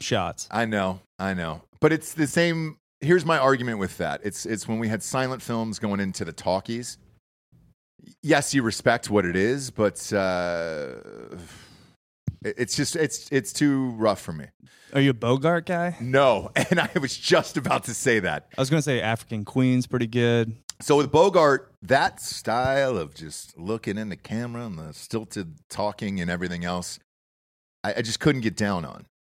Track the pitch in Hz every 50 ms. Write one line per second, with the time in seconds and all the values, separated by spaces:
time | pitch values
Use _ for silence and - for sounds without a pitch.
0 | - - 123 104 90 85 - - - - - 110 117 110 107 104 95 95 92 95
1 | _ _ _ _ 95 98 95 90 85 80 78 - - _ _ _ - 151 156 156
2 | - - - 160 151 135 - 170 170 170 165 165 160 156 151 _ _ _ _ _
3 | - 143 180 180 143 160 165 151 131 135 135 123 120 123 113 104 95 87 - -
4 | 90 78 73 73 - 104 92 - - - 113 101 - - 113 110 117 110 110 104
5 | - - - 131 131 127 131 117 - - 120 113 113 113 104 - - 104 101 98
6 | 101 95 90 - 98 82 80 - - 92 90 95 - - 117 117 123 - - -
7 | _ _ _ _ _ _ _ _ _ _ _ _ _ _ _ _ _ _ _ _
8 | - - - _ - 143 156 143 143 - - 139 123 113 101 - - 127 117 120
9 | - - 104 104 92 87 87 95 98 113 131 143 135 127 - - 110 101 92 -
10 | - - 110 101 95 95 92 90 90 87 87 85 82 85 80 76 73 64 64 -
11 | - 50 50 55 58 - - 87 87 80 - - - - - - - _ _ _
12 | _ _ _ _ _ - - - - 110 104 - 123 - - - 147 - - 170
13 | 156 147 - - - - 139 139 - - - - 151 147 139 135 131 127 117 110
14 | 110 110 98 - - - 85 76 69 - _ _ - - _ _ _ - - 139
15 | 139 139 127 110 117 117 127 135 139 160 175 170 165 - 180 170 175 180 170 -
16 | 117 127 127 135 139 131 117 95 - - - 151 - - 190 170 151 - - 180
17 | 135 131 - - - - 180 165 - - - 151 127 - 131 131 - - 113 -
18 | - 131 117 110 90 90 78 73 - _ - - 135 131 151 165 143 151 135 120
19 | 87 110 113 113 - - 117 107 101 - - 131 131 131 127 127 123 - - 123
20 | 123 113 110 123 120 120 117 117 117 110 113 - _ _ - - - - 147 143
21 | 147 131 131 156 175 202 180 180 160 147 139 131 - _ _ _ - 90 127 135
22 | 165 190 - - - - - - - - 110 120 127 131 135 139 139 131 123 95
23 | 80 73 71 - 80 76 - - - - - - 82 92 110 113 - 113 98 104
24 | 110 104 95 - _ - 107 113 120 120 117 117 120 113 95 80 78 78 76 -
25 | - - - 113 110 - - 107 95 82 78 - _ _ - - 101 104 101 -
26 | 117 101 98 95 87 87 87 87 92 90 87 87 87 87 90 90 87 - - -
27 | _ _ _ _ _ _ _ _ _ _ _ _ _ _ _ _ - 101 104 -
28 | 120 110 110 - - 151 147 131 110 110 90 - 107 101 98 90 80 65 50 50
29 | - _ _ _